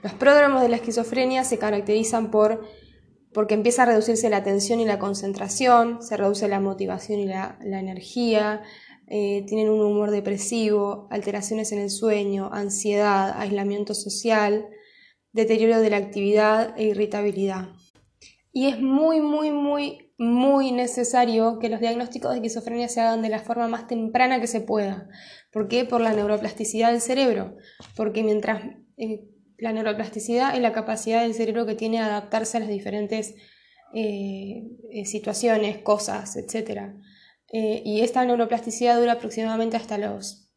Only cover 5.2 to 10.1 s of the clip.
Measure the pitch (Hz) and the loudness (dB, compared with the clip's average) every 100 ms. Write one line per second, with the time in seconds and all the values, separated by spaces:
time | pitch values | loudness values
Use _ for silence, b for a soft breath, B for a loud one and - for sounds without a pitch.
5.2 | 196 196 196 - 254 240 233 233 - 208 | -6 -6 -6 0 6 6 4 -4 -6 0
6.2 | 202 202 208 196 196 190 190 185 - 208 | 0 0 0 0 -2 -2 -6 -6 -4 -4
7.2 | 196 190 190 - 220 190 190 185 - 247 | -2 -4 -8 -10 -8 -6 -6 -10 -8 -2
8.2 | 240 214 208 214 B B B B _ 208 | 2 2 2 -4 B B B B _ -4
9.2 | 202 202 196 214 214 214 208 208 208 | -2 -2 -2 0 2 2 2 2 0